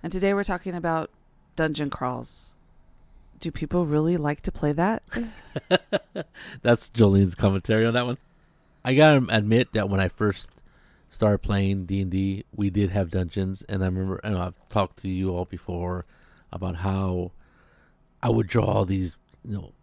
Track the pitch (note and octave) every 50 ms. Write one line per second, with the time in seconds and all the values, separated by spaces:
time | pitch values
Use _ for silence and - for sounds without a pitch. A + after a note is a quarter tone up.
0 | - F3+ E3+ F#3+ F#3+ G3 G3+ G3 G3+ - F#3+ F3 - F#3+ F3 F3 D#3+ E3+ E3 D#3+
1 | D#3+ - _ _ _ _ _ _ _ _ _ - D#3+ D#3 D3+ D3+ D3+ C#3 - -
2 | C3 B2+ B2+ A#2+ B2 - - - - - - _ _ _ _ - - - - -
3 | - - - - - - - - - E3 - - D#3+ D3 - F3+ F3 D3+ D3 D3+
4 | D3+ E3 F3 E3+ D3 D3 D3 - - - - - - D3 D3 D3+ F3 G3+ A3+ -
5 | _ - - A#3 A#3 A3 G#3+ - - - - - - - F#3+ - - _ - -
6 | - _ _ G3 D#3 _ _ - - - - - - A#2+ A#2+ - - - - A#2
7 | A2+ G2+ G2 G2 G2 F#2 E2+ - - G2+ G2 F#2+ - - A2 A2 A2+ A#2 A2+ B2
8 | B2 B2 B2 - _ _ _ _ _ _ _ _ _ _ _ _ _ B2+ C3 C#3+
9 | D3+ D#3 D3+ C#3 B2+ - A2+ A2 G#2 G#2+ A2 A#2+ C3+ - - G#2+ G2+ G2 G2 F#2+
10 | F#2+ F2+ - - G#2+ G#2 G2 - - - _ - - - _ _ _ _ _ _
11 | _ _ - - A2+ G#2+ G#2 G2 - - G#2 G2 G2 G2 G2 G2 F#2 F2 G2 G2
12 | G2 F2+ F2 F#2+ F#2+ G2 F#2+ G2 - _ - - G#2 G2 F2+ G#2 G2+ F#2 F#2 G#2
13 | F#2+ E2 - F#2 F#2 E2+ - G2+ F#2+ F#2+ F#2+ F#2+ - - G2+ F#2+ F#2+ F#2 F2+ F#2
14 | F#2 F#2+ F#2 - - A2 G#2 F2+ F2+ F2+ G2 _ _ _ - A2 F#2+ - - -
15 | - F#2+ F#2 F#2 F#2+ F#2+ F2+ F2 F2+ - - F2 - - F2 F2 F2 F2+ F2+ F2+
16 | F2 - - _ _ _ _ _ _ _ - F2+ F2+ F#2 F2 E2+ F2+ F#2+ F#2+ F#2+
17 | G2 F#2+ F2+ F2+ F2+ F2+ - - - _ _ _ _ _ _ _ _ _ _ _
18 | _ _ _ _ - A#2+ A2+ A2+ A2 F#2 - A#2 G2+ G2 G2 G#2 G2+ F2+ G2 F#2+
19 | F#2 F2 - _ _ _ - _ _ A2 G#2 G2 - - - _